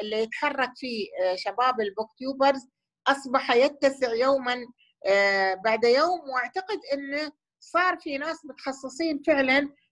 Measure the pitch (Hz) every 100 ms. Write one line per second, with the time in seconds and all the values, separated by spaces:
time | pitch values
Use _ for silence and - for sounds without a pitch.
0 | 214 214 226 - 294 277 247 247 262 226
1 | 196 185 185 185 - - 254 247 208 190
2 | 220 - 262 269 269 269 - _ _ _
3 | - 277 269 262 269 240 277 294 277 269
4 | 254 226 262 277 247 247 240 - _ _
5 | 190 196 202 196 190 185 220 226 233 254
6 | 330 359 277 254 247 370 381 392 - 277
7 | 277 285 302 - _ _ - 330 359 339
8 | 330 277 302 320 302 262 285 269 262 -
9 | 330 285 330 285 262 269 285 - _